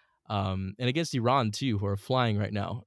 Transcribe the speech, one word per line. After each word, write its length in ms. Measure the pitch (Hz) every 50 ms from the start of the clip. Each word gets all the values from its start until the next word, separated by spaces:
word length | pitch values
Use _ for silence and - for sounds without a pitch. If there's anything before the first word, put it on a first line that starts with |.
| _ _ _ _ _ -
um, 460 | 107 101 98 95 95 95 95 95 101 -
and 100 | 127 123
against 260 | 131 160 170 - -
Iran, 380 | 127 113 120 131 139 123 110 107
too, 260 | - 135 135 110 98
who 80 | 101
are 100 | 101 98
flying 400 | 98 - - 127 127 123 117 107 101
right 140 | 107 101 107
now 300 | 104 98 87 95 123 -